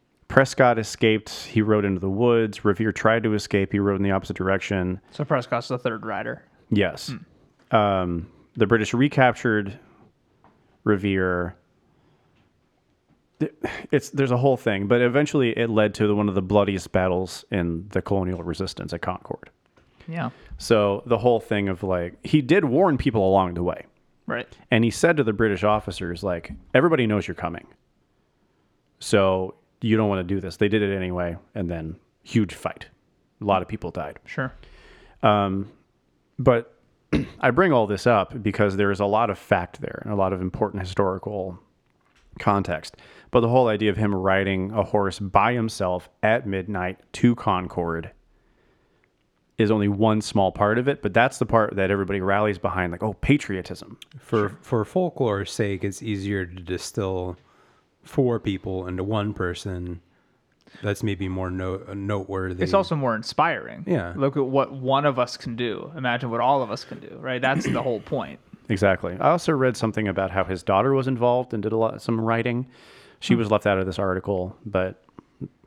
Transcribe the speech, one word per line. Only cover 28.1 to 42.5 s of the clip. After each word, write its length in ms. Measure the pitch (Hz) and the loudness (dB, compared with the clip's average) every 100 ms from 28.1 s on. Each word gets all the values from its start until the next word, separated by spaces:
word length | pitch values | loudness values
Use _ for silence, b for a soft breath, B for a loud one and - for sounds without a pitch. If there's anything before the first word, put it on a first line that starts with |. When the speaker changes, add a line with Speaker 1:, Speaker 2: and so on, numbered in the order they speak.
| _ _ _ _ _ _ _ _ _ | _ _ _ _ _ _ _ _ _
Speaker 1:
So 560 | - 107 95 95 92 - _ _ | 0 4 4 2 -2 -8 _ _
you 160 | 113 110 | 0 2
don't 100 | 107 | 2
wanna 160 | 98 | 0
do 160 | 87 98 | -2 -4
this." 160 | 90 - | -6 -2
They 120 | 104 | 2
did 120 | 107 | 2
it 140 | 101 98 | 2 0
anyway, 420 | 92 90 87 85 - 104 | -2 -2 -4 -6 -10 -8
and 140 | 90 | -6
then 280 | 85 80 87 _ _ | -6 -8 -12 _ _
huge 300 | - 120 98 | -2 0 0
fight. 340 | - - - - _ _ _ _ _ | -2 -10 -10 -14 _ _ _ _ _
A 40 | 104 | 0
lot 160 | 95 | 0
of 60 | 87 | 0
people 240 | 107 85 | -8 -8
died. 280 | 87 76 - - | -8 -10 -12 -12
Speaker 2:
Sure. 280 | - 131 - b b b b b b | -8 -8 -10 b b b b b b
Speaker 1:
Um, 460 | 117 104 101 98 98 - _ _ _ _ _ - | 4 4 2 -2 -6 -12 _ _ _ _ _ 0
but 340 | 127 120 117 _ _ _ _ | 2 2 0 _ _ _ _
<clears throat> 320 | - - - | -4 -4 -2
I 100 | 131 | 2
bring 220 | 127 185 | 4 4
all 120 | 131 104 | 4 2
this 220 | 101 123 | 0 2
up 340 | 110 92 135 | 2 2 -2
because 360 | 104 - 104 95 | -4 2 2 2
there 140 | 101 | 0
is 100 | 98 | 2
a 40 | 101 | 2
lot 240 | 107 117 | 2 2
of 80 | 92 | -2
fact 440 | - 98 87 - | 0 0 0 -8
there 180 | - - - | -12 -10 -6
and 80 | |
a 40 | 101 | -2
lot 140 | 95 | 0
of 80 | 95 | -2
important 400 | 92 - 104 101 | -4 -4 -4 -4
historical 760 | 92 92 98 95 101 104 92 87 _ _ _ _ _ _ _ - | -6 -2 -2 -2 -6 -8 -8 -10 _ _ _ _ _ _ _ -4
context. 560 | - | 0